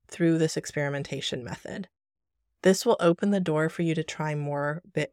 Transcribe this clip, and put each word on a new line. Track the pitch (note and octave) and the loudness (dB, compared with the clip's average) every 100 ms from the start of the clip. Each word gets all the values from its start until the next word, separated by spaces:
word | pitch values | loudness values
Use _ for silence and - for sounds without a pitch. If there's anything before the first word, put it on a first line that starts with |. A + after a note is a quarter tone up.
| _ | _
through | - E3+ E3 | 0 2 4
this | D#3+ - | 2 0
experimentation | - - C#3+ C#3+ - C#3 - C3 | -6 -4 -4 -4 -6 -6 -6 -6
method. | A#2+ F3+ - A3 F#3 _ _ _ _ _ _ _ | -8 -10 -10 -10 -12 _ _ _ _ _ _ _
This | F3+ F#3+ A#3+ | 4 4 4
will | A3+ | 4
open | E3+ E3+ G3+ | 4 2 2
the | G3+ | 2
door | F3+ D3+ D#3+ | 2 2 0
for | - | 0
you | E3 | -2
to | D#3+ | -2
try | D#3 - D#3 | -4 -4 -2
more, | D3 C#3+ C#3+ D3 D#3+ - | -2 -2 -2 -4 -4 -6
bit | - D3 | -4 -4